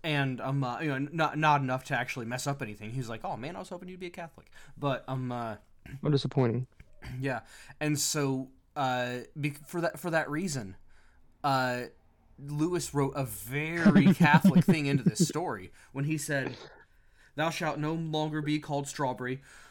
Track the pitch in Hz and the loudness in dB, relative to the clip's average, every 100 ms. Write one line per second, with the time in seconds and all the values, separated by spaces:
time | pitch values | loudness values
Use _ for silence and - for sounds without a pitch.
0 | 160 147 139 127 131 139 131 120 156 131 | 0 0 0 -2 -2 -2 -2 -2 -2 -2
1 | 143 170 156 151 156 143 135 131 - 131 | -4 0 0 2 4 4 4 -2 -2 -4
2 | 127 - 113 127 147 135 113 104 107 123 | -2 -6 -6 -6 -4 -4 -6 -8 -8 -8
3 | 117 113 185 147 147 190 185 175 180 180 | -6 -8 -8 -8 -8 -10 -12 -12 -12 -12
4 | 180 175 165 - - - - - 143 127 | -12 -12 -14 -16 -20 -20 -20 -6 -2 -2
5 | - 131 127 123 117 104 - - - 135 | -4 -6 -4 -4 -6 -8 -14 -20 -16 -6
6 | 147 143 139 139 123 113 127 _ - - | 0 0 0 2 2 0 -6 _ -20 -18
7 | - 127 135 120 - - - - 151 147 | -12 -6 -4 -6 -8 -20 -20 -6 -2 -2
8 | - 156 139 131 131 - _ - 131 123 | -2 0 0 -2 -6 -16 _ -4 0 0
9 | 123 123 - - 147 139 - 180 170 - | -2 -4 -10 -6 -6 -6 -8 -2 -2 -2
10 | 180 160 - 151 196 139 98 95 - - | -2 0 0 -2 -2 -4 -6 -12 -20 -20
11 | - - - _ 143 135 127 123 123 - | -20 -20 -20 _ 0 2 2 -2 -6 -14
12 | _ _ _ - 139 147 160 175 - 143 | _ _ _ -18 -10 -2 0 0 0 0
13 | 139 139 131 107 113 139 156 170 202 202 | 0 0 -6 -8 -6 -4 -4 4 8 8
14 | 196 170 156 156 196 170 - 165 143 139 | 8 8 8 10 10 8 6 4 4 4
15 | 147 - 170 151 175 110 90 - - 135 | 2 2 -2 0 -4 -6 -10 -18 -12 -4
16 | 143 156 147 143 131 123 - - - _ | -2 -2 -2 -2 -2 -8 -16 -20 -20 _
17 | - _ - - 156 156 165 151 151 165 | -20 _ -16 -4 -4 -2 -4 -2 -2 -2
18 | 165 156 156 151 147 151 147 143 143 - | -2 -2 0 -2 0 -2 -2 -4 -4 -4
19 | 139 123 123 131 - - - | -4 -2 -4 -6 -8 -20 -20